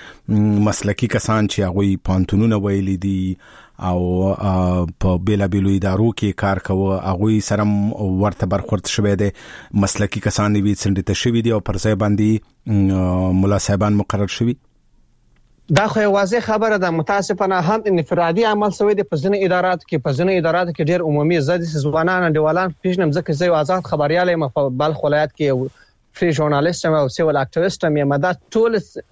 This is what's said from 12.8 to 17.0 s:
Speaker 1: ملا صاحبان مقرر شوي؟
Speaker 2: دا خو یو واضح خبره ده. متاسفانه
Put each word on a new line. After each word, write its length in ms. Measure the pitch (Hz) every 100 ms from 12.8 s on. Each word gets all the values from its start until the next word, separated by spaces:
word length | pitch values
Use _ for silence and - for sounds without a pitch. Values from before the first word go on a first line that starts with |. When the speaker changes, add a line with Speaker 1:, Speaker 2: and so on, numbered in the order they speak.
| 98 95 92 92 92 92
Speaker 1:
ملا 160 | 98 101
صاحبان 360 | - 101 104
مقرر 460 | 104 101 101 98 -
شوي؟ 180 | 117 120 _ _ _ _ _ _ _ _ _ _ -
Speaker 2:
دا 180 | 170 208
خو 140 | 220
یو 100 | 208
واضح 280 | 202 190 233
خبره 380 | 220 214 220 208
ده. 120 | 180
متاسفانه 680 | 165